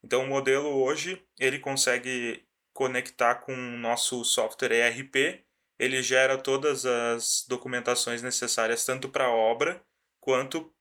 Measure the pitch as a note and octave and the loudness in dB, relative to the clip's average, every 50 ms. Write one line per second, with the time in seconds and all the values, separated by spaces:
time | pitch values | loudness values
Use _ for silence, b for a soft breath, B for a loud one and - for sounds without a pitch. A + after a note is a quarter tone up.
0 | - A2 B2 B2+ C3 C3+ C3+ C#3 C3+ C3 C3 C#3 D3 D3+ C#3+ C3+ C3 C3 D3+ D3+ | -2 0 0 0 0 0 0 0 2 2 2 2 2 0 2 2 2 2 0 -2
1 | D3 F3 F#3+ F#3 _ _ _ _ B2+ C3 C3+ C#3+ C3+ C#3 C3+ C3 - C3 B2 B2 | -4 -6 -8 -10 _ _ _ _ 0 0 0 0 -4 -4 -2 0 2 2 2 0
2 | B2 B2+ B2+ B2 A#2+ A#2 A2+ - _ _ _ _ _ _ _ - C3+ B2+ B2+ B2 | -2 -4 -4 -4 -4 -6 -6 -8 _ _ _ _ _ _ _ -2 -2 -2 -2 -4
3 | B2 - - - B2 A#2 B2 A#2+ - - C3 B2+ B2+ A#2+ A#2+ A#2+ A#2 A#2 A#2+ A#2+ | -6 -6 -4 0 2 2 2 0 -4 -10 -8 -8 -8 -10 -10 -6 -2 -2 0 0
4 | - - C3 B2 A#2 - - - A2 A2 - - C3+ A#2+ A2+ A#2 A#2 A#2+ A#2 B2+ | 0 -2 -2 -2 0 0 2 2 0 -2 -2 -4 0 2 2 4 4 2 0 -2
5 | C3+ C3+ - C3+ C#3 E3 F3+ - _ _ _ _ _ _ _ _ A2+ B2+ C3 C3 | -10 -2 0 2 2 2 -2 -6 _ _ _ _ _ _ _ _ -2 0 0 -2
6 | B2 B2+ C3 C3 C3 C3 C3+ C3 C3 - C3+ C3+ C#3 D3+ C#3 C3 B2 C3 B2 A#2+ | 0 2 4 4 4 4 2 0 0 0 0 2 2 0 0 0 0 0 0 0
7 | A#2+ A#2 A#2 A#2 A#2 - - - - - B2+ B2 - C3 B2+ B2 A#2 B2 B2 A#2+ | 0 0 -2 -2 -2 -2 -2 -4 -2 -4 -6 -6 -4 -6 -6 -4 0 0 0 0
8 | - A#2+ A#2 A#2 A#2 B2+ B2 - B2 A#2 - - A2+ A2+ A#2 A#2 - - B2+ C3 | 0 -2 -4 -6 -4 -4 -4 -2 -2 -2 0 0 2 0 0 0 0 -2 -2 -4
9 | C3+ C3+ - C#3+ C3+ B2 A#2 A2+ A2 A2 A#2 A#2 D3+ E3 F3+ F#3 _ _ _ _ | -6 -4 0 0 2 4 4 4 4 2 2 2 0 -2 -2 -6 _ _ _ _
10 | _ _ _ _ - C3+ C3 B2+ C3+ C3+ - E3 D#3+ - _ _ | _ _ _ _ 0 0 0 0 0 -2 -6 -8 -8 -10 _ _